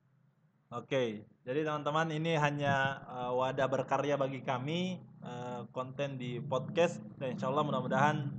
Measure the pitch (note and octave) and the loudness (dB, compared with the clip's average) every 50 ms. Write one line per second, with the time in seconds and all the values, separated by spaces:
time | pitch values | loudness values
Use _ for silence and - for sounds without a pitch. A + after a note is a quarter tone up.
0 | _ _ _ _ _ _ _ _ _ _ _ _ _ - A#2+ A#2+ - - C#3+ C3 | _ _ _ _ _ _ _ _ _ _ _ _ _ -8 -8 -8 -4 0 2 2
1 | B2 A2+ G#2 G2+ G#2 - _ _ - B2 C3 D3+ D#3 D#3 D3+ D3 C#3+ D3 D3+ D#3+ | 2 2 0 -6 -10 -14 _ _ -8 -2 -2 0 0 0 -2 -2 -2 2 2 2
2 | E3 D#3+ D3+ D#3 D#3+ E3 E3 D3 D3+ D3 D3 D3 C#3+ C#3 C#3 C3+ C3+ C3+ C3+ C3+ | 2 2 0 0 2 2 4 4 4 4 2 2 2 2 4 4 4 2 0 -2
3 | - - - B2+ B2 B2 B2+ B2+ B2+ C3 C3+ C#3 C3 B2+ C3+ B2+ B2+ - C#3 C3+ | -8 -10 -8 -6 -4 0 2 2 2 2 2 2 2 2 2 0 2 2 2 2
4 | C#3 D3 C#3+ C#3 C3+ C3+ C3+ B2+ A2+ C#3+ C3 B2 B2+ D3 D#3+ F3 F3+ F#3 F#3 - | 2 2 2 2 0 0 -2 -6 -4 -2 -2 -2 -2 -2 -2 -2 -2 -2 -4 -6
5 | - - - - - B2+ B2 B2 B2 B2 B2 A#2+ A#2 - - B2+ B2+ C3+ C3+ C#3 | -10 -16 -18 -16 -14 -12 -10 -8 -8 -8 -8 -8 -10 -8 -6 -6 -6 -6 -4 -4
6 | C#3 C#3 C3+ B2+ B2 B2 B2 A#2+ - - C3 B2+ C3+ - - E3 E3+ E3+ - - | -4 -4 -4 -6 -6 -6 -6 -6 -4 -2 -2 -2 -2 0 2 4 4 4 2 -2
7 | - - - - C3+ B2+ A2+ - C3 C3 C3+ D3 D3 C#3+ C3+ B2+ B2+ B2+ C3 C3 | -10 -14 -10 -6 -6 -4 -4 -2 -2 0 2 2 2 2 0 0 0 0 2 4
8 | C#3+ D3+ D3+ D3+ C3+ C#3 - | 4 4 4 2 -2 -4 -4